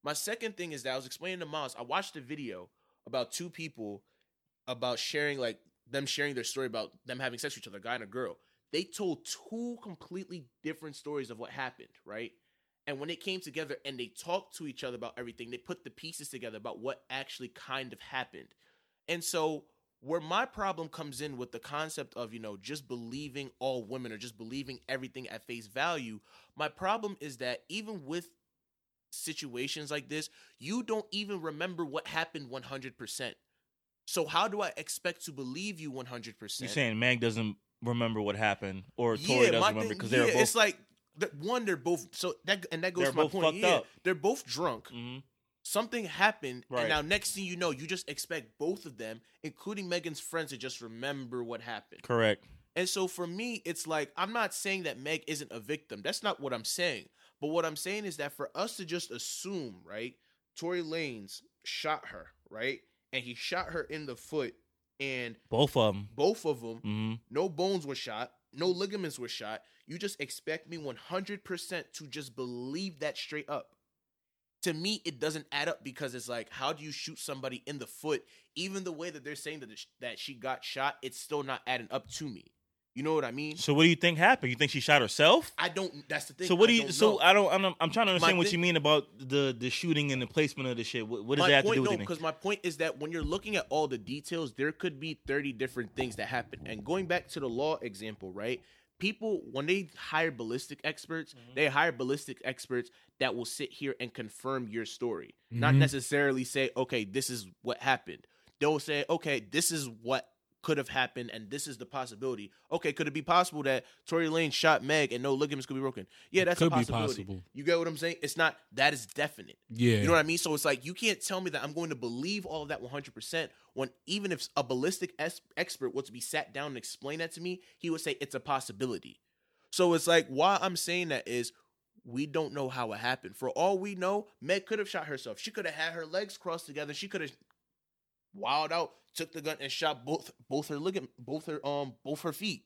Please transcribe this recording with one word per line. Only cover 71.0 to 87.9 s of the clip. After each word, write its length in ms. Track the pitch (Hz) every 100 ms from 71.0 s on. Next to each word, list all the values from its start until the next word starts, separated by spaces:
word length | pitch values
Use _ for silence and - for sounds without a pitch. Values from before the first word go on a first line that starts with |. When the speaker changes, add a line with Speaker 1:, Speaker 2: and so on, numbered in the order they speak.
| - 185 190 202
Speaker 1:
percent 480 | - 175 - 175 -
to 120 | - 151
just 280 | 139 135 117
believe 640 | 127 120 127 151 190 151
that 180 | 151 -
straight 320 | - 151 143
up. 240 | 143 - _ _ _ _ _ _ _ _ _
To 100 | 185
me, 280 | 156 180 214 170
it 140 | 131
doesn't 280 | 151 156 143
add 160 | 143 151
up, 140 | 165 139
because 280 | 123 143
it's 140 | 123 117
like, 240 | 120 107
how 220 | - 135
do 100 | 151
you 80 | 151
shoot 260 | 139 - 156
somebody 460 | - 135 131 123 -
in 140 | 143
the 80 | 113
foot, 380 | - 151 143 - - _ -
even 280 | 185 196
the 80 | 185
way 180 | 156 175
that 140 | 151
they're 120 | 135 147
saying 260 | 151 156
that 160 | 123 107
sh-, 80 | - _
that 180 | 123 107
she 140 | -
got 320 | 131 131 127 -
shot, 320 | 135 139 -
it's 160 | 131 -
still 260 | - 151
not 180 | 135 127 -
adding 220 | 127 110
up 200 | 135 -
to 160 | - 151
me. 160 | 101 - _ _ _ _ 123
You 80 |
know 100 | 147
what 100 | 160
I 80 | 127
mean? 240 | 127 151 151
Speaker 2:
So 180 | -
what 100 | 143
do 60 | 165
you 60 | 165
think 220 | 175 160
happened? 320 | 185 254 131
You 80 | 120
think 140 | 143
she 100 | 147
shot 200 | 120 147
herself? 520 | 110 - 151 - - -
Speaker 1:
I 120 | 175
don't, 400 | 170 190 147 -
that's 160 | 151 -
the 80 |
thing. 140 | - 180
Speaker 2:
So 80 | 180
what 100 | 226
Speaker 1:
I 80 |
Speaker 2:
do 0 |
you, 80 | 233
Speaker 1:
don't 100 | 202
Speaker 2:
so 200 | 147 214
Speaker 1:
know. 80 | 202
Speaker 2:
I 120 | 165
don't, 220 | 202 190
I'm, 200 | 185 196 -
I'm 120 | 165